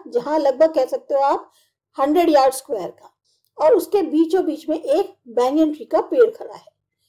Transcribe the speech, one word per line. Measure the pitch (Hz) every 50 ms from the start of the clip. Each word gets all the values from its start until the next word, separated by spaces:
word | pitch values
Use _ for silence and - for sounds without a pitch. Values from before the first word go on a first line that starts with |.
| -
जहां | - - 247 - 285 302 320
लगभग | 285 277 262 262 311 320 320
कह | 302 262
सकते | - - - - - 285
हो | 269
आप | 277 277 320 349 - _ _ _ _ _ _ _ _ _ _
हंड्रेड | - 269 294 302 359 339 339
यार्ड | 302 277 262 269 254
स्क्वायर | - - - - 202 170 -
का, | - _ _ - _ _ _ _ _ _ _ _ _
और | - 294 311 494
उसके | 359 - - - 403
बीचों | 330 262 277 311 330 320 349 370 320
बीच | 330 285 - - -
में | 311 330
एक | - - 277 349 381 - - _ _ 240 220 240
banyan | 240 254 285 320 320 302 302
ट्री | - -
का | - 311 349
पेड़ | - - 330 381 453 453
खड़ा | - - - - 202
है। | - _ _ _ _ _ _ _ _ _